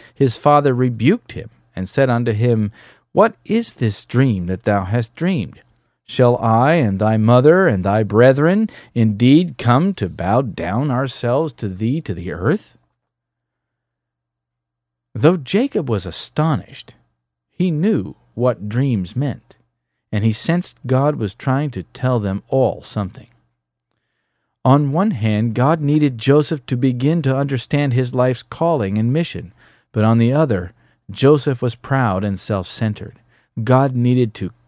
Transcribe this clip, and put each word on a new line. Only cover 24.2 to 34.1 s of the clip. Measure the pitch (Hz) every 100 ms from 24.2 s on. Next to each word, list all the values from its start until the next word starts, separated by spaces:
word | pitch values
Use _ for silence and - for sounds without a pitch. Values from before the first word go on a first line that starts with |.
| _ _ _ _
On | 127 143 143
one | 151 214
hand, | 123 107 107 117
God | 113 135 160
needed | 143 151 147 117
Joseph | 131 143 147 147 -
to | 123
begin | 131 123 139 170
to | 135
understand | 131 139 127 - 147 143
his | 123 123
life's | 127 127 123
calling | - - 165 151 98 104
and | 117
mission, | 151 170 87 85 _ _ _ _
but | 113
on | 110 117
the | 117
other, | 143 151 95 90 _ _ _ -
Joseph | 101 135 147 147 127
was | 123 -
proud | - 135 117 95
and | 101 95
self-centered. | - 101 90 - 110 104 90 - _ _ _ -
God | 110 127 139
needed | 123 123